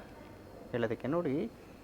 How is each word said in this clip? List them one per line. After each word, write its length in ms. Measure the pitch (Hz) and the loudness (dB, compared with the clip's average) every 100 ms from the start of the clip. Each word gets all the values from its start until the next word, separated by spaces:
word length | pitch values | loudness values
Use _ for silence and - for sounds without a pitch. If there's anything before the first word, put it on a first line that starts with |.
| - - - - - - - | 0 -14 -14 -14 -14 -14 -2
ಹೇಳೋದಕ್ಕೆ. 360 | 123 113 113 120 | 2 4 2 4
ನೋಡಿ, 440 | 170 160 139 226 - - - | 4 4 4 2 -4 -14 -16